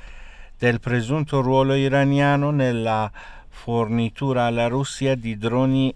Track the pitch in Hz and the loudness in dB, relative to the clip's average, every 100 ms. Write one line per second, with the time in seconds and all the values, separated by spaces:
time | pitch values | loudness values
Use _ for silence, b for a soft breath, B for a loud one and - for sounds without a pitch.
0 | B B B B B - 120 117 120 123 | B B B B B -2 0 0 -2 -2
1 | 113 156 147 139 127 135 135 139 135 139 | 0 -2 0 0 2 2 4 2 2 2
2 | 139 139 143 143 143 147 131 117 113 107 | 2 4 4 2 2 2 0 0 0 0
3 | 104 B B B B - - 117 110 117 | -2 B B B B -12 -2 0 0 0
4 | 113 - 139 127 120 117 117 131 139 - | -2 -2 -2 2 0 2 0 0 -4 -2
5 | 135 131 113 107 113 123 131 190 262 | -2 0 -4 -4 -2 2 2 2 0